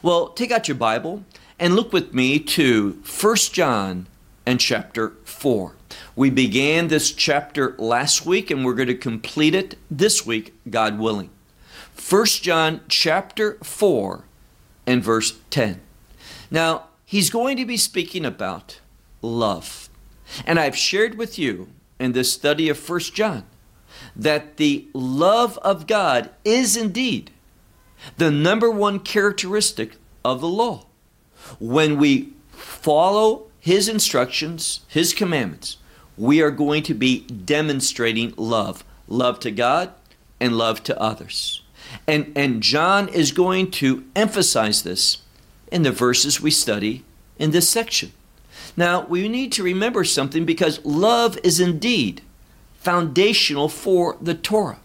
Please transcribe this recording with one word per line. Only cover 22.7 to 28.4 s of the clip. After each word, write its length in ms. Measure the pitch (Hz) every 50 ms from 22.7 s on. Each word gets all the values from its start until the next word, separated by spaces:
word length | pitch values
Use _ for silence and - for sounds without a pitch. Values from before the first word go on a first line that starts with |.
| 147
First 380 | - - - 175 175 165 - -
John 280 | - 214 214 165 110 - - _ _ _ _ _ _ _ _ - - - - -
that 420 | - - 151 151 151 151 - -
the 280 | - 156 147 143 147 - - -
love 640 | 135 127 127 131 139 165 185 214 233 240 226 - -
of 280 | - 185 196 160 156
God 420 | 160 220 208 190 160 131 120 110 - - _ _
is 340 | 214 226 254 262 220 -
indeed 540 | 233 226 208 175 240 262 247 170 101 - - _ _ _ _ _ _ _ _ _ _ _ _ _ _ - - -
the 120 | - 170 160
number 400 | 147 147